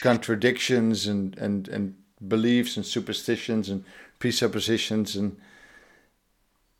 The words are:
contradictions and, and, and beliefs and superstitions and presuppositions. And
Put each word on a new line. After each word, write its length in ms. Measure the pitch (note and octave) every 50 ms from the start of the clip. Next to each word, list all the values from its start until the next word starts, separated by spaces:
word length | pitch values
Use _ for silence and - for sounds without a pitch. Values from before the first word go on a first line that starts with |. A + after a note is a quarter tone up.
contradictions 1040 | - B2+ A#2 A2+ - - A2+ G2+ A#2+ B2 B2 - - - B2+ A#2 A2+ A2+ A2 F#2+ G2+
and, 320 | G#2 G2+ G2+ F#2+ F#2+ -
and, 300 | - G#2+ G2+ G2+ G2 F#2+
and 280 | - - G#2 G2+ F#2+ F#2+ - _ _ _ _ G2+
beliefs 500 | F#2+ A2+ A2 A2+ A#2+ A#2+ B2 A#2+ - -
and 80 | A2 F#2+
superstitions 840 | - - A#2 - G#2+ G2+ - - A#2+ A2+ - - - A2+ A2 F#2+ G2
and 140 | G2 F#2+ - - - - - - _
presuppositions. 960 | _ - B2 A#2+ - A#2+ A2 - G#2 - A2+ A2+ G#2+ - - G#2+ A2 G#2 - -
And 220 | G2 G#2 G2 F#2+ - - - - - - - - - - _ _ _ _ _ _ _ _ _ _ _ _ _ _ _ _ _ _